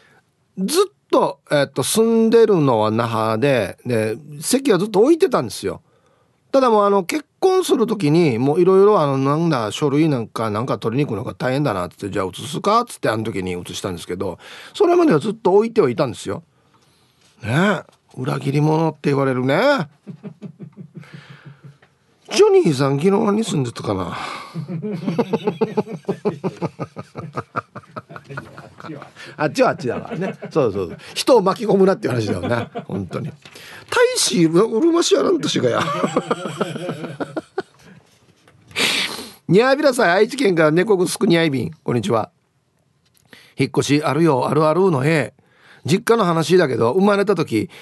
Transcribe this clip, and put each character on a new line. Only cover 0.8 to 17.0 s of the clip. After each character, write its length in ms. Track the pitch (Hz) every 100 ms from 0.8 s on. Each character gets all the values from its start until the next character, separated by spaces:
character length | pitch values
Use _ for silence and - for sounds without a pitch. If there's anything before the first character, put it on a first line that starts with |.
っ 20 | 381 _ -
と、 280 | 294 226 - -
え 120 | 147
っ 40 | 139
と、 160 | -
住 440 | 131 214 226 226 226
ん 20 |
で 180 | 226 226
る 140 | 185
の 180 | 139 113
は 120 | 107
那 140 | 110 117
覇 320 | 113 110 110
で、 380 | 143 127 98 - -
で、 320 | 113 110 113 147 147
籍 320 | - 254 277
は 60 | 185
ず 80 | 214
っ 40 |
と 120 | 190
置 100 | 254
い 60 | 330
て 100 | 381
た 120 | 190
ん 40 | 117
で 60 |
す 140 | - 95
よ。 160 | 82 _ _ _ _ _ _ _
た 100 | 269
だ 80 | 254
も 140 | 214
う、 20 | 202
あ 40 |
の、 140 | 202
結 220 | 170 302 - -
婚 240 | 370 370 339
す 100 | 320
る 120 | 220
時 220 | 214 147
に、 300 | 160 165 113
も 160 | 135 160
う 60 |
色 160 | 175 190
々、 240 | 202 208
あ 40 | 143
の、 120 | 135
な 180 | 135 151
ん 140 | 170
だ、 240 | 135 107
書 160 | - 151
類 180 | 143 160
な 120 | 131
ん 80 | 107
か、 220 | - 113
な 120 | 104
ん 40 | 127
か 120 | 113
取 180 | 117 123
り 80 |
に 20 | 147
行 80 |
く 40 | 101
の 80 | -
が 80 |
大 180 | 92 127
変 120 | 131
だ 100 | 143
な 140 | 98 87
っ 20 |
て、 200 | - 101
じ 80 | 98
ゃ 60 |
あ 40 | 95
移 80 | - 120
す 140 | 147
か 180 | 190 220
っ 60 | 240
つ 80 | -
っ 60 |
て、 80 | 135
あ 80 | 110
の 80 | 110
時 180 | 95
に 180 | 90 87
移 140 | 85 -
し 60 |
た 100 | 104
ん 40 | 85
で 60 |
す 60 | -
け 80 | 90
ど、 240 | 98 82 - - -
そ 140 | - 415
れ 80 | 349
ま 100 | 330
で 60 |
は 80 | 156
ず 120 | 214
っ 20 |
と 200 | - 180
置 120 | 202 226
い 80 |
て 80 | 226
は 80 | 143
い 80 | 120
た 100 | 139
ん 60 |
で 40 | 92
す 120 | -
よ。 140 | 101 - _ _ _ _ _